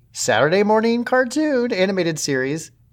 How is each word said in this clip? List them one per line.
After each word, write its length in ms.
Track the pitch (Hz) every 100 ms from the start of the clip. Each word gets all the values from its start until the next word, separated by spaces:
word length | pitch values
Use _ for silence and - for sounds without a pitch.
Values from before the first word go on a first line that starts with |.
| _ -
Saturday 460 | - 110 143 190
morning 420 | 208 220 226 240
cartoon 680 | 233 254 254 302 311 262 240
animated 460 | 196 190 190 170 156
series, 520 | - 135 131 156 160 _ _